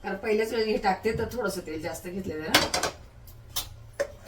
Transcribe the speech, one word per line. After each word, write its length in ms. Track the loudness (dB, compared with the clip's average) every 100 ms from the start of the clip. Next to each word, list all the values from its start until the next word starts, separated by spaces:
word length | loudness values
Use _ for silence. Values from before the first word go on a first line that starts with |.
कारण 140 | -2 -2
पहिल्याच 360 | 2 4 4
वेळी 180 | 2 4
हे 80 | 4
टाकते 400 | 4 4 2 2
तर 60 |
थोडंसं 360 | 0 0 0 -2
तेल 220 | -4 -4
जास्त 260 | -4 -6 -6
घेतलेलं 360 | -4 -4 -4 2
ना. 320 | 4 4 0 -2 -4 -16 -18 -18 -16 -8 -6 -6 -12 -16 -4 -4 -2